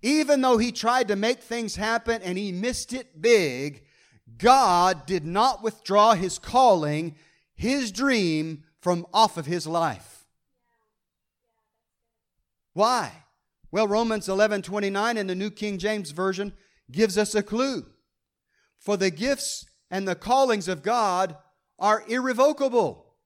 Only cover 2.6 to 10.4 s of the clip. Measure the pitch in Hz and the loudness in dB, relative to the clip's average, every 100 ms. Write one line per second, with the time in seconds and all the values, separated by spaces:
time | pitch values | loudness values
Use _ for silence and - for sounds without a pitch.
2.6 | 233 - - 254 - 151 214 226 160 123 | -6 -6 -8 -10 -12 -2 4 4 4 -2
3.6 | 143 131 _ _ _ _ - 113 220 269 | -8 -10 _ _ _ _ -20 0 6 6
4.6 | 233 175 185 175 135 185 151 185 254 220 | 6 4 2 0 -4 -6 -2 0 0 0
5.6 | 220 208 - 196 214 208 185 - - 247 | -8 -8 0 4 4 4 0 -8 -2 4
6.6 | 254 185 151 147 165 151 _ _ _ - | 6 4 2 -4 -6 -12 _ _ _ -6
7.6 | 214 277 240 185 269 240 180 156 160 151 | -2 -2 -4 -2 0 2 2 0 -4 -10
8.6 | _ _ 180 175 170 202 220 - 143 175 | _ _ -2 -2 -2 2 2 2 -6 -6
9.6 | 151 165 165 104 - - _ _ | -4 -2 -2 -4 -16 -20 _ _